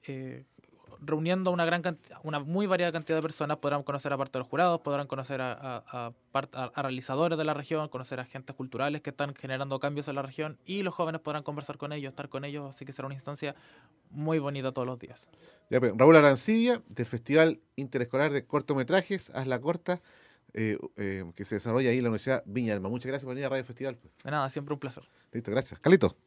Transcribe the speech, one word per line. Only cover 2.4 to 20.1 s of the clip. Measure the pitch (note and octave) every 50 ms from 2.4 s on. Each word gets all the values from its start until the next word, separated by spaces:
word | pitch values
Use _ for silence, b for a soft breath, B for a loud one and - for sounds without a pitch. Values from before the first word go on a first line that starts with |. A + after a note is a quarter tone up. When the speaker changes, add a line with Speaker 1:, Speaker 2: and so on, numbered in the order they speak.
| C#3 D3 E3+ F#3+ G#3
Speaker 1:
variada | F#3+ F#3 F3+ F3+ E3+
cantidad | D#3 E3+ D#3 - D#3+
de | D#3+
personas. | D#3 D#3+ D3+ - D3+ D3 D3+
Podrán | D3+ - C#3+ C#3+ D3 C#3
conocer | - C#3+ C#3+ - D3 C#3
a |
parte | C3+ C#3 C3+ -
de | C3
los | B2+
jurados, | - - C#3+ F3+ F3+ E3+ E3
podrán | - D3+ C#3+ C#3+ C#3+
conocer | C3+ C#3 C3+ C3 B2+ C#3 C3
a, | C3 B2+ A#2
a, | - - C3 B2 A2 - - - B2 A#2+
a | A#2 A#2 _ _ _
part-, | _ C#3 C#3 - -
a, | C3 B2+
a | A#2+ - -
realizadores | C#3 C3+ B2+ B2+ B2+ - C3 C#3+ E3 F3 E3
de | D#3 D#3
la | D3+ D3+
región, | C#3+ C3+ - E3 D#3 D3+ D3
conocer | - B2+ B2+ - C#3 B2+
a | B2+
agentes | - - B2+ B2+ - C3
culturales | - C3 C3 - A#2 C3+ D3 D3 D3+
que | - D#3+
están | C#3+ - C#3+ C#3+ C#3
generando | - - C#3 C3 C3 C#3 C#3 C#3 B2+
cambios | - D3 D3 C#3+ C#3+
en | D#3 C#3
la | C#3
región | C3+ C3+ C3 - D#3 D#3 D3+ _ _
y | - F#3 G3+ G3
los | F#3 -
jóvenes | - F3 D#3+ D#3+ D#3+
podrán | _ D3+ D3 D3+ C#3+
conversar | - D3 D3 C#3 - C3+
con | - D3 C#3+ D3
ellos, | D3+ C#3 C3+
estar | - - C#3+ -
con | - C3+ C#3
ellos, | C#3+ C#3+ D3 C#3+ C#3
así | C3+ - C3+
que | C3+ C3
será | - C3
una | C3+ C#3
instancia | C3+ - C#3+ D3 - - C#3+ C#3+ b b b b b b b b _ _ _
muy | - D3 D3+ D#3 D#3+ D#3+
bonita | C#3 C#3+ C#3+ C#3 C3 C3
todos | B2+ C3+ B2
los | B2 B2+ A#2+
días. | - - - - - _ b b b b b b b _
Speaker 2:
Ya, | - C3
pues, | B2 A#2 F#2+
Raúl | A2+ B2+ D#3 E3
Arancibia, | D#3 D3 C#3+ C3+ C3 - - A3 A3+ A3+ B3 B3 A3+ -
del | - - - A#2+
Festival | - - A2+ - - C#3 D#3 D#3+ E3 E3 - _ _ _
Interescolar | - C#3 B2 - C3+ B2 A#2+ - C3+ C#3+ D3+
de | C#3+ C3+ -
Cortometrajes, | _ - D3 - - D3 C3+ B2+ A#2+ E3+ F#3+ F3+ - G3+ F#3 - -
Haz | - B2+ C3
la | C3 B2+ A#2+
Corta, | B2+ D#3 E3+ E3+ _ - F3+ F3+ b b